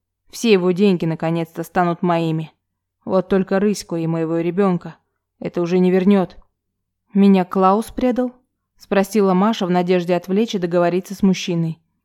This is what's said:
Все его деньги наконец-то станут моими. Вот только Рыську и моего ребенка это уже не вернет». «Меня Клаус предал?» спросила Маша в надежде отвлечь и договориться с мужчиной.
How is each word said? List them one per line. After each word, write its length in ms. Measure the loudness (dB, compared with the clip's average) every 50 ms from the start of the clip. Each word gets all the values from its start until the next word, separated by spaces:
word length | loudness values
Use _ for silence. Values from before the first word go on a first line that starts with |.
| _ _ _ _ _ _
Все 220 | -12 -4 0 2
его 200 | 2 4 4 2
деньги 340 | 2 2 2 2 2 2 0
наконец-то 580 | -4 -4 -4 -4 -4 -2 -4 -6 -6 -8 -12 -10
станут 400 | -4 -2 0 0 0 0 -2 -2
моими. 480 | 0 0 0 -2 -2 -4 -4 -6 -10 _ _ _ _ _ _ _ _ _ _ -8
Вот 240 | -2 -2 -2 0 0
только 300 | 0 0 0 0 -2 0
Рыську 360 | 0 -2 -2 -4 -8 -10 -8
и 100 | -6 -4
моего 320 | -4 -4 -4 -4 -2 -2
ребенка 600 | -2 -2 -4 -2 -2 0 0 0 -2 -6 -10 -20 _ _ _ _ _ _ _ _ -12
это 220 | -12 -8 -4 -4
уже 180 | -4 0 2 2
не 100 | 2 4
вернет». 480 | 2 2 4 4 4 2 2 -2 -8 -18 -20 _ _ _ _ _ _ _ _ _ _ _ _ _ 0
«Меня 300 | 4 6 6 6 4 2
Клаус 460 | 0 0 0 2 2 2 0 -2 -6
предал?» 420 | -6 -4 -2 -2 0 -2 -4 -6 -6 _ _ _ _ _ _ _ _
спросила 560 | _ -8 -2 0 0 0 0 0 0 2 2 2
Маша 320 | 2 2 0 0 -2 -2
в 40 | -2
надежде 460 | 0 0 2 2 0 0 0 0 -2
отвлечь 380 | -2 -2 -2 -2 -2 -2 -2 -4
и 60 | -4
договориться 560 | -4 -2 0 0 0 2 0 -2 -4 -6 -6
с 80 | 0 0
мужчиной. 580 | 0 0 0 -2 -4 -4 -2 -2 -4 -6 _ _ _ _ _ _